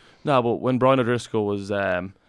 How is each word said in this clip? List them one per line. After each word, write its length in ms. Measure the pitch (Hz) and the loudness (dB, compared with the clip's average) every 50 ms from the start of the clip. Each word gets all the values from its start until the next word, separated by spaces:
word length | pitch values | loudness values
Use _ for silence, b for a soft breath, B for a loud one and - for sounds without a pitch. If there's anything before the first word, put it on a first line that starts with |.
| b b b b _ | b b b b _
No, 180 | 156 143 127 117 | 0 0 2 2
but 120 | 120 113 | 2 -2
when 220 | 78 92 127 127 123 | 0 0 0 0 2
Brian 200 | 123 131 135 131 | 2 2 2 2
O'Driscoll 480 | 120 113 123 117 - - - 110 107 | 2 0 0 -2 -4 -2 -2 -2 0
was, 240 | 101 101 101 98 98 | 0 -2 -2 -2 -4
um, 440 | 104 101 98 92 92 90 90 95 - _ _ | -2 -2 0 0 -2 -2 -4 -8 -12 _ _